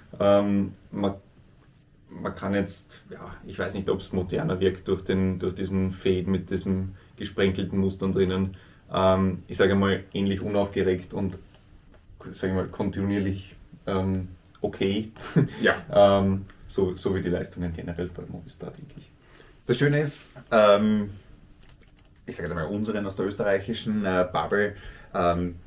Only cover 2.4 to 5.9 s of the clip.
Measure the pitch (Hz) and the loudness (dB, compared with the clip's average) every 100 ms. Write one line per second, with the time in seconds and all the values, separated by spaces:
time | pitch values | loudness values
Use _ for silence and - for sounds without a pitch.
2.4 | 98 101 95 - - - - - - - | -4 -2 -2 -6 -16 -20 -18 -16 -16 -16
3.4 | - 92 92 101 98 98 - 95 87 - | -12 -8 -6 -4 -2 -2 -2 -4 -2 -2
4.4 | 80 92 95 90 - 92 - 95 95 92 | -2 2 0 0 -2 -2 0 2 2 0
5.4 | 92 90 95 95 92 | -2 -4 -2 0 -2